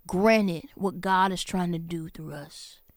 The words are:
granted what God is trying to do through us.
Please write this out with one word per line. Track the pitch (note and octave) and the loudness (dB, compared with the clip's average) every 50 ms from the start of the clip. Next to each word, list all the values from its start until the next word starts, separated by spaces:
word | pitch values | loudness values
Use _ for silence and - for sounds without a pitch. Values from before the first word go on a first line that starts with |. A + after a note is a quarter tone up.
| _ | _
granted | - F#3 F3+ G3+ A3+ A3+ A3 G3+ F#3+ E3+ D3+ - - - | -4 0 4 6 6 6 6 4 2 -2 -4 -8 -12 -8
what | - G3 F#3+ - F3 | -4 -4 -4 -4 -4
God | F3 F#3+ F#3+ F#3 F#3+ G3 | 0 2 4 4 4 4
is | F#3 F3 | 2 -2
trying | - - - F#3 F3+ F3 | -6 -4 -2 -2 0 0
to | F3 E3 | -2 -4
do | E3 E3+ F3 E3 D#3+ E3+ | -4 -6 -6 -6 -6 -8
through | - - D#3 D3+ D3 | -10 -12 -12 -10 -10
us. | D3 D3 D#3 - - - - - - _ _ _ | -12 -12 -14 -16 -18 -20 -20 -20 -20 _ _ _